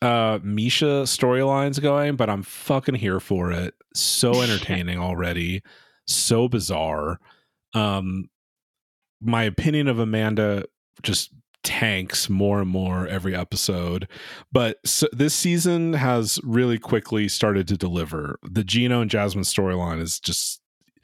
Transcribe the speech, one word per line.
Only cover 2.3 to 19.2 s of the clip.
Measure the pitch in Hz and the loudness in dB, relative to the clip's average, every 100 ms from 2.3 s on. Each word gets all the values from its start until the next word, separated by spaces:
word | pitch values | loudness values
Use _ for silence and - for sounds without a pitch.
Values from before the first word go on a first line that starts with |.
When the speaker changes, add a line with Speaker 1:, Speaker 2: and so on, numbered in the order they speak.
Speaker 1:
I'm | 98 | 0
fucking | 95 - - 135 - | -4 -6 0 0 0
here | 127 101 92 | 0 0 0
for | - 92 87 | 0 0 0
it. | 85 90 - _ | -2 -4 -8 _
So | - - - 123 | -4 -2 2 4
Speaker 2:
<laughs> | 123 | 4
Speaker 1:
entertaining | 123 101 - 92 87 90 | 2 0 -2 -4 -2 -2
already. | 90 87 87 87 85 95 - - _ _ - | -2 -2 -2 -2 -4 -4 -8 -20 _ _ -4
So | - - 113 123 | -2 2 2 2
bizarre. | 117 92 82 80 78 76 85 _ _ _ _ _ | 0 -2 -2 -2 -2 -4 -6 _ _ _ _ _
Um, | 110 107 98 95 95 90 _ _ _ _ _ _ _ _ - | 0 0 0 -2 -4 -8 _ _ _ _ _ _ _ _ -8
my | 113 117 | -2 0
opinion | 110 - 160 151 143 | 0 0 0 2 2
of | 117 | 0
Amanda | 110 110 110 110 107 101 - _ _ _ | 0 0 0 2 0 0 -6 _ _ _
just | - 90 - - _ _ | -2 -2 -4 -12 _ _
tanks | - - 113 95 92 - - | -6 0 0 0 -2 -4 0
more | 98 101 101 | 2 2 2
and | 92 | 0
more | 92 92 90 92 | 0 -2 -2 -2
every | 98 95 | -4 -4
episode. | 90 87 95 - 90 87 90 95 - - - - | -4 -4 -4 -2 -2 -2 -4 -6 -14 -18 -18 0
But | 127 117 - | 2 2 -2
s-, | - - 156 | -2 0 0
this | 120 147 | 2 0
season | - 175 170 175 170 165 | 2 2 4 2 2 0
has | 151 127 120 107 - | 0 2 2 0 -2
really | 131 117 123 117 | 0 2 2 0
quickly | - 113 - 107 104 | 0 -2 0 -2 0
started | - 107 98 90 | 2 2 2 0
to | 98 | 0
deliver. | 90 87 78 80 73 - | -2 -2 -4 -6 -6 -10
The | - 98 | -6 -4
Gino | 95 120 123 123 | 0 0 2 2
and | 110 | 2
Jasmine | 107 | 0